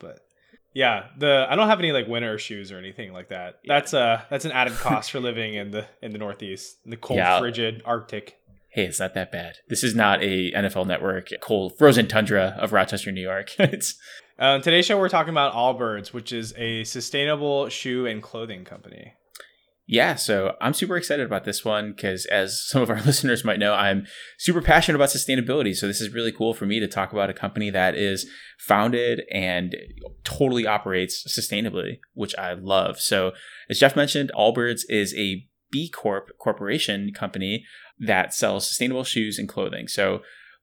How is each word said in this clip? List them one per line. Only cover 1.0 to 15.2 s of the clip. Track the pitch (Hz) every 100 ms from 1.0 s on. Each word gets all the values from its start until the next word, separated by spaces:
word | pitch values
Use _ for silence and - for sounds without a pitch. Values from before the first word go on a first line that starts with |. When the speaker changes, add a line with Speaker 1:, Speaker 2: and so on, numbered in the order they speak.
| 98 135
Speaker 1:
the, | 143 139 131
I |
don't | 151 214
have | 214
any, | 170
like, | 139 113
winter | 117 117 107
shoes | - 104 98
or | 95
anything | 92 95 104
like | 92 92
that. | 95 90 -
Speaker 2:
Yeah. | -
Speaker 1:
That's | 143 143
a, | 147 120 113 -
that's | 139
an | 160
added | 127 123
cost | 113 127 110 -
for | 139
living | 123 117 110
in | 104 101
the, | 104 107 -
in | 117
the | 104
Northeast, | 104 101 101 95 - -
in | -
the | 113
cold, | - 123
Speaker 2:
Yeah. | 90 92
Speaker 1:
frigid | 120 113 113 113
Arctic. | - 117 113 107 - - _ _ _
Speaker 2:
Hey, | - 92
it's | -
not | 95
that | - 90
bad. | 87 85 - -
This | 113
is | 127
not | 110 107 95
a | 98 92 90
N | -
F | 98
L | 95
Network, | 92 90 95 92 - -
cold, | - 107 92 -
frozen | 147 123 107
tundra | 107 110 101 95 92
of | 101
Rochester, | 101 95 101 -
New | 95
York. | 92 95 101
<laughs> | -
It's | 196 101 - - - - - -
Speaker 1:
Uh, | 131
on | 139
today's | 139 170
show, | 180 208
we're | 185
talking | 170